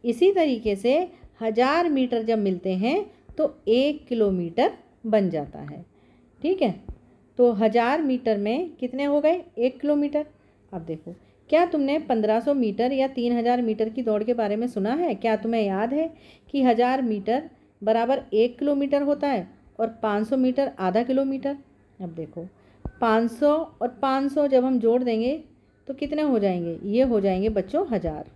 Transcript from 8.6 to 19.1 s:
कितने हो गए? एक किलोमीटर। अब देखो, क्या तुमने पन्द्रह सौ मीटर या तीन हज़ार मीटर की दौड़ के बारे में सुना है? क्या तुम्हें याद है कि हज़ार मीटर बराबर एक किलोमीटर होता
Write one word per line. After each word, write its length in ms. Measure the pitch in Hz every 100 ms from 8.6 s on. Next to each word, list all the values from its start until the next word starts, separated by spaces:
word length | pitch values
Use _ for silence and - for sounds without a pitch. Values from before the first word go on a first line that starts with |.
| 349
कितने 320 | - 247 254
हो 160 | 285 294
गए? 220 | 302 359 - -
एक 220 | 247 247
किलोमीटर। 460 | 285 294 294 294 302 _ _ _ _
अब 100 | 185
देखो, 320 | 165 160 - 180 _ _ -
क्या 140 | 311 349
तुमने 320 | 320 277 302
पन्द्रह 400 | 311 233 214 220
सौ 140 | 233
मीटर 380 | 285 226 202 247
या 160 | 269 262
तीन 240 | 269 240
हज़ार 300 | 240 233 247
मीटर 260 | 233 214 220
की 140 | 220
दौड़ 200 | 226 208
के 100 | 220
बारे 220 | 233 208 208
में 100 | 247
सुना 260 | 214 202
है? 200 | 285 349
क्या 220 | 202 233 214
तुम्हें 260 | 226 226
याद 300 | 202 190 233
है 180 | 285 320 320 - - -
कि 120 | 277
हज़ार 400 | 254 226 247 269
मीटर 460 | 247 208 196 254 320 _ _ _
बराबर 400 | 202 226 233 277 -
एक 240 | 214 240 240
किलोमीटर 440 | 285 285 277 285
होता 260 | 285